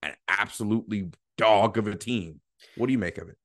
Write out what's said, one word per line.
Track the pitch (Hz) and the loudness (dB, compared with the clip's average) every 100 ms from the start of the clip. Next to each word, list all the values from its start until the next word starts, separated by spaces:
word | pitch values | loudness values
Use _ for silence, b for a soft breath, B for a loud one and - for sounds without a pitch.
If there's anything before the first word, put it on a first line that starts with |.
an | 78 - - | -12 -10 -4
absolutely | 98 104 - 104 113 110 104 90 - _ - | -2 -2 -4 -2 -2 -2 -6 -6 -12 _ 2
dog | 110 104 110 110 | 6 6 4 2
of | 104 | -4
a | |
team. | 98 120 120 82 78 _ _ B - | -4 -4 -4 -6 -14 _ _ B -4
What | 123 | -2
do | |
you | 131 | 0
make | 87 82 | -2 -8
of | 85 | -14
it? | 85 | -20